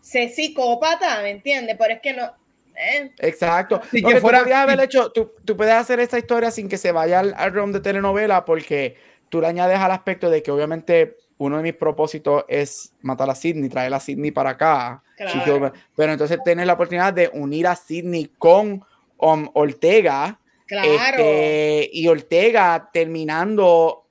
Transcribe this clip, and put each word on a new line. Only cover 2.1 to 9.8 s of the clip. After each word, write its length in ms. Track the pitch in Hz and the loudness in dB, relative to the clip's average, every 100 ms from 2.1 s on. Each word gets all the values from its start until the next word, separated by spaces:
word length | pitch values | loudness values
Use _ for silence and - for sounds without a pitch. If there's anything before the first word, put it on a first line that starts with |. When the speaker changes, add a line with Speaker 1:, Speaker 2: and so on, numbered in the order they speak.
Speaker 1:
no, 120 | 254 240 - _ _ _ - | -8 -10 -12 _ _ _ -8
eh. 360 | 180 294 277 _ | -4 -4 -6 _
Speaker 2:
Exacto. 600 | 156 160 170 170 190 190 - | -4 -2 -2 -2 0 -4 -2
Speaker 3:
Y 60 | 240 | 0
que 40 | |
Speaker 2:
Porque 140 | 202 240 | 4 4
tú 60 | |
Speaker 3:
fuera 180 | 220 247 | 6 4
Speaker 2:
podías 200 | 247 269 | 4 2
haber 160 | 277 269 | 2 2
Speaker 3:
y 40 | |
Speaker 2:
hecho, 280 | 269 262 233 | 2 2 0
tú, 220 | - 220 _ - | -2 -6 _ -8
tú 100 | 196 | -2
puedes 180 | 214 226 | 2 2
hacer 240 | 240 247 | 2 -2
esta 180 | 240 240 | 0 -2
historia 320 | 240 240 233 | -2 0 0
sin 180 | 226 196 | -4 -8
que 100 | 190 | -4
se 120 | 180 | -2
vaya 280 | 165 160 180 | 0 2 2
al, 160 | 202 - | 2 -2
al 160 | 180 | -4
realm 180 | 190 202 | -2 -4
de 80 | 196 | -4
telenovela, 640 | 196 196 196 196 214 185 | -2 -2 -2 0 2 0
porque 520 | 175 160 156 147 131 - _ _ _ | 2 -2 -2 -4 -4 -8 _ _ _
tú 100 | 165 | -2
le 80 | 160 | -2
añades 300 | 175 180 | 0 0
al 140 | 190 | 2